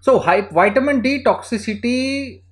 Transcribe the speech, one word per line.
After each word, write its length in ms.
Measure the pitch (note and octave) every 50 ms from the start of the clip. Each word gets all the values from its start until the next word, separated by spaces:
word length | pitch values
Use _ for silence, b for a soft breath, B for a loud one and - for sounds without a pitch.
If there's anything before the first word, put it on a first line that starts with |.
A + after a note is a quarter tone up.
| _ -
So, 100 | C4 G3
हाई-, 220 | - - F3+ G3+
विटामिन 600 | G3 - D#3 E3 F#3 G#3+ G3+ C4+ C4 C#4+ C#4+ C4
डी 160 | G#3 B3+ C#4 C#4
टॉक्सिसिटी 1200 | - A3+ G3 - - - A#3+ G#3+ G#3+ - G#3+ G#3 G#3+ A#3+ B3 B3+ C4 C4+ C#4 C#4 C#4 C4 G3+ - _ _